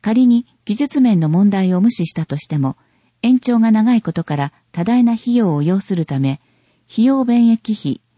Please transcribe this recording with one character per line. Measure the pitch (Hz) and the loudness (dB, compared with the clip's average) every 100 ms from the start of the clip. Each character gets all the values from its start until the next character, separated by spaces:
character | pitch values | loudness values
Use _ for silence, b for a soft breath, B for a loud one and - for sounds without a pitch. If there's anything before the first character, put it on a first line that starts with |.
仮 | 214 226 254 | 0 2 4
に | 240 - _ - | 2 0 _ -8
技 | 214 | -4
術 | 285 294 | -4 0
面 | 254 190 | 2 2
の | 156 | 2
問 | 165 208 | 2 2
題 | 196 185 180 | 2 0 0
を | |
無 | 214 | 0
視 | 240 170 | 0 -6
し | |
た | - 160 | -6 -8
と | 147 | -8
し | - | -6
て | 151 | -4
も、 | 135 - _ _ _ _ | -4 -6 _ _ _ _
延 | 233 254 | 0 0
長 | - 240 | 0 0
が | 226 | 2
長 | 220 220 | 2 2
い | 240 | 0
こ | - | -2
と | 165 | -8
か | 165 143 | -6 -4
ら | 143 _ _ | -6 _ _
多 | - | -6
大 | 175 247 | -2 2
な | 233 | 2
費 | 226 - 240 | 0 -2 0
用 | 208 | 0
を | 147 | 0
要 | 147 190 | 0 -2
す | - 180 | -2 -6
る | 156 | -4
た | 135 | -2
め、 | 135 139 _ _ _ _ _ | -2 -4 _ _ _ _ _
費 | - 240 | -2 0
用 | 269 | 2
便 | 247 240 233 | 0 2 2
益 | 226 - | 2 -2
費、 | 214 147 - _ | -6 -6 -8 _